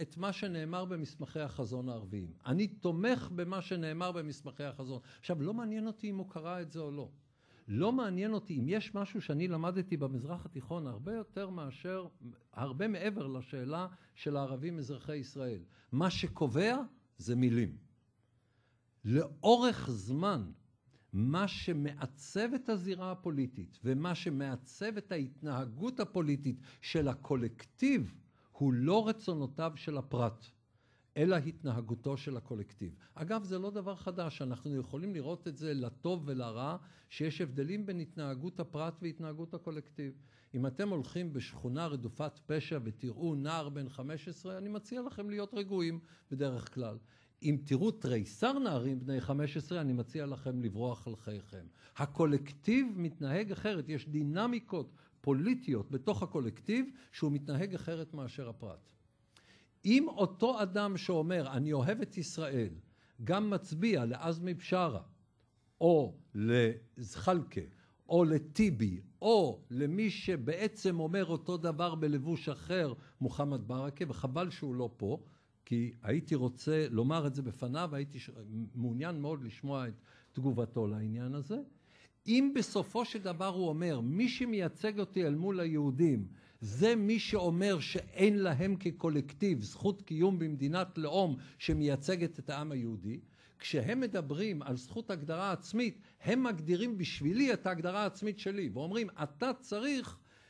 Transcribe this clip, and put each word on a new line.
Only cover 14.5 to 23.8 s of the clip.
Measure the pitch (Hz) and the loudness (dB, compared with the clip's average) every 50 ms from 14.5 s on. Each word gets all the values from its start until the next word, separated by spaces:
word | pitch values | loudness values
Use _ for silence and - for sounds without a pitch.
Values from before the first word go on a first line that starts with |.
| 135 127 143 170 170 160 | -2 -4 -4 -4 -4 -4
אזרחי | 135 117 147 117 - 147 151 | -6 -6 -8 -8 -6 -6 -6
ישראל. | 147 127 135 - 139 131 123 113 90 85 - - - - - | -6 -6 -8 -8 -6 -4 -4 -4 -6 -8 -14 -20 -20 -12 -2
מה | - 135 170 185 | 0 2 2 2
שקובע | - - 196 165 - - 160 131 107 147 190 220 247 277 262 - - - _ _ _ - | 2 0 -2 -4 0 0 0 2 4 4 4 4 2 2 -2 -4 -10 -18 _ _ _ -10
זה | - 113 120 | -4 0 2
מילים. | 123 127 123 113 120 113 82 71 - - - _ _ _ _ _ _ _ _ _ _ _ _ _ _ _ _ _ _ _ _ _ _ - | 4 6 6 6 4 2 2 -2 -8 -16 -20 _ _ _ _ _ _ _ _ _ _ _ _ _ _ _ _ _ _ _ _ _ _ -2
לאורך | 104 120 147 165 - - - - 208 240 240 247 247 214 135 127 135 | 2 2 2 2 0 -4 2 6 8 8 8 8 4 4 2 -2 -4
זמן, | 120 104 95 107 131 151 180 202 190 131 98 82 - - _ _ _ _ _ _ _ - _ - - | -4 -4 -2 -2 -2 0 2 2 2 0 -2 -4 -8 -14 _ _ _ _ _ _ _ -20 _ -4 0
מה | 95 110 127 151 180 202 185 | 0 2 2 4 2 2 0
שמעצב | - - - 185 170 147 143 147 143 143 147 127 - - - - - 190 220 233 269 | -2 -4 -2 -2 0 0 0 -2 -4 -6 -8 -10 -10 -12 -14 -6 -2 -2 0 0 0
את | 254 262 - | -2 -2 0
הזירה | 220 190 175 196 185 180 185 185 | -2 0 0 -2 -4 -4 -4 -6
הפוליטית, | 180 185 - 180 151 139 131 127 - - 87 - - - | -6 -4 -4 -2 0 0 0 -2 -2 -8 -12 -12 -12 -6